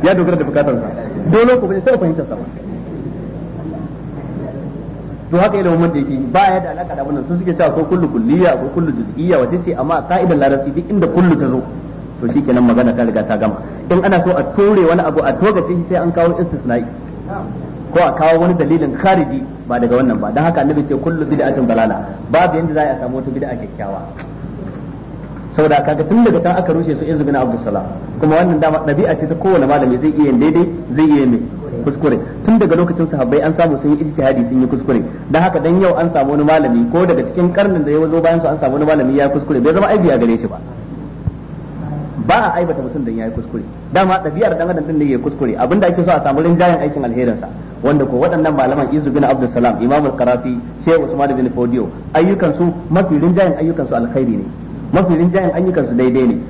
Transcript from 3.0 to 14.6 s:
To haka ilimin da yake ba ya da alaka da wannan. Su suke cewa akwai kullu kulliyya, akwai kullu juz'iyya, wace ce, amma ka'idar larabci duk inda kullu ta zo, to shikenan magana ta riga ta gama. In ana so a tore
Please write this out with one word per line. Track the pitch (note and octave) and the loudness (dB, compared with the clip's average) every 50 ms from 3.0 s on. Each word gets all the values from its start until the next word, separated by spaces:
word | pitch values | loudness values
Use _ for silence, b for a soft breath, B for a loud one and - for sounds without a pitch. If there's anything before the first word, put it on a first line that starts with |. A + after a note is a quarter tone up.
| - - - - - - - - - - - - D#3 - D#3 D#3 D#3 D#3 - - - - - D3 - - - C3 - - - - - - - - - - - - - - - - - - | -10 -10 -10 -10 -10 -10 -10 -10 -12 -10 -12 -10 -10 -10 -10 -10 -10 -10 -12 -12 -12 -12 -12 -12 -10 -10 -8 -8 -8 -8 -10 -10 -10 -10 -10 -10 -12 -12 -12 -12 -12 -12 -12 -12 -8 -2
To | D#3+ F3 | 0 2
haka | F#3+ G#3+ F#3+ G3+ | 2 2 2 0
ilimin | F#3+ F3 E3+ E3 E3+ E3 | 2 2 2 2 2 2
da | D#3 D3 | 2 0
yake | C3+ C3 C#3 B2+ C3+ A#2+ | -2 -2 -2 -4 -4 0
ba | A#2+ F3+ G3+ G3 F#3 | 2 4 4 4 2
ya | F#3 | 0
da | E3+ - | -2 -4
alaka | - E3+ F3+ E3+ D3+ | -8 -8 -8 -8 -6
da | C3+ C#3 | -6 -6
wannan. | C#3+ D3 C3+ B2+ C3+ | -4 -4 -6 -4 -4
Su | F3 F3 | -4 -2
suke | F3+ F3+ E3 | -2 -2 0
cewa | D3+ F3 D3 | 2 0 0
akwai | - E3 D#3 | 2 0 0
kullu | - F#3 F3+ E3+ D3+ | 0 0 0 0 0
kulliyya, | - A#2 A2 A#2 D3 F3 F3+ E3+ C3+ | 0 0 2 2 4 4 4 4 2
akwai | B2+ C3 C3+ - | 2 -2 -4 -2
kullu | F3+ E3+ D#3 B2+ | -2 -2 0 -2
juz'iyya, | A2+ A2+ - - - D#3 F3 F3 C#3+ | -4 -4 -6 -6 -4 0 2 2 2
wace | B2 A#2+ D#3+ F3+ E3+ | 2 0 -2 -2 -2
ce, | - D#3 | -4 -4
amma | - C3 D3+ E3+ D3+ C3+ - | -4 -2 -2 -2 -2 -2 -2
ka'idar | F3 F#3 F#3+ F3 E3 C#3+ | 0 0 2 2 2 2
larabci | C#3 C#3 C#3 C3+ C3+ C#3+ | 2 2 2 0 -2 -2
duk | C3+ - - - | -4 -4 -4 -2
inda | G#3+ G3+ E3 D3+ | 0 0 0 2
kullu | - E3+ F3+ F3 D#3+ | 2 2 4 4 4
ta | C#3 C#3+ C3 | 2 2 0
zo, | B2 C3 A#2 - - - - - - - - - - - | -2 -2 -4 -6 -10 -12 -12 -12 -14 -14 -14 -14 -12 -6
to | A#2+ A#2 | -6 -2
shikenan | A#2 C#3+ C3+ B2+ B2 B2 B2 | -2 0 0 2 2 4 4
magana | A#2+ A#2 A#2+ A#2+ A#2+ A2 | 4 4 4 2 2 2
ta | - A#2+ | 0 0
riga | A2+ G#2+ A2+ G#2 | 0 0 -2 -2
ta | - A2+ | -2 -2
gama. | G#2 A2 G#2+ G2 - B B B B B - | -2 -2 -2 -2 -4 B B B B B 0
In | F3+ F#3 F#3+ | 0 2 2
ana | - F#3+ F3 E3+ | 2 2 2 2
so | F3+ F3+ - | 2 0 0
a | C#3 - - | -2 -2 0
tore | - | 2